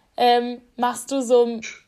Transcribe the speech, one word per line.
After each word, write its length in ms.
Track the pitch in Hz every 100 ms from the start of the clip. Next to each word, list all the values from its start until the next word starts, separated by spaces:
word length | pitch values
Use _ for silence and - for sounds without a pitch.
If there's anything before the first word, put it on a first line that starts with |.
| _ -
Ähm, 460 | 247 240 240 247 _ -
machst 340 | 247 240 -
du 100 | 277
so 240 | 233 247
ein 180 | 233 226 - -